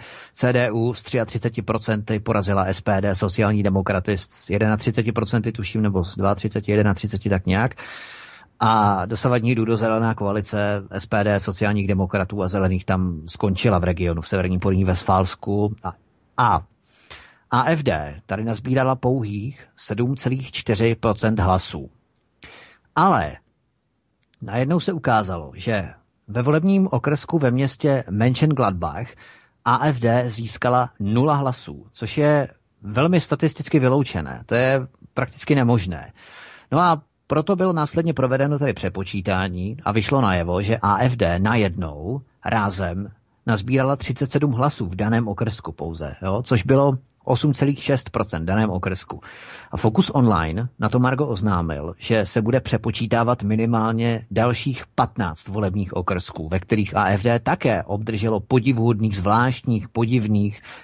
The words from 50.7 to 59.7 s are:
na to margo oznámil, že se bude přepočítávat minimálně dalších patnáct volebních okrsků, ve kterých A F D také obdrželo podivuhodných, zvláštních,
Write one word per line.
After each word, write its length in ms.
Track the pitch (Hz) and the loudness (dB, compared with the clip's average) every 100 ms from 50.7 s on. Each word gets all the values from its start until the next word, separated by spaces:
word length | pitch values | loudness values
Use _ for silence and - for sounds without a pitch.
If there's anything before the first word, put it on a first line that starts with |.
| - | -4
na 100 | 107 | 0
to 100 | 127 | 2
margo 280 | 123 131 147 | 2 0 -2
oznámil, 680 | 101 107 90 85 73 80 - | -2 0 0 0 -4 -8 -10
že 280 | - 113 98 | 0 0 2
se 160 | 127 | 0
bude 180 | 110 123 | 2 0
přepočítávat 800 | - 113 117 - 113 117 117 120 | 0 -2 -2 -4 0 2 2 0
minimálně 840 | 101 110 113 117 110 113 117 113 - | 0 0 2 2 0 0 0 -2 -2
dalších 540 | 98 120 117 143 123 - | 0 0 0 -4 -6 -4
patnáct 540 | - 120 - 90 80 - | -2 0 -2 -4 -6 -8
volebních 440 | 101 98 104 92 | -4 -2 -2 -4
okrsků, 560 | - 87 90 - - 78 | -4 -2 -4 -6 -10 -4
ve 100 | 92 | -4
kterých 380 | - 110 101 104 | 0 0 0 0
A 120 | 95 | 2
F 140 | 101 | 2
D 160 | 113 117 | 2 2
také 440 | - 180 131 98 | 0 0 2 0
obdrželo 580 | 78 104 107 107 113 107 | -2 -6 -4 -2 -2 -2
podivuhodných, 760 | 107 127 120 120 117 107 110 98 | 2 2 2 2 2 2 0 0
zvláštních, 720 | 95 110 127 123 - | 2 4 2 0 -2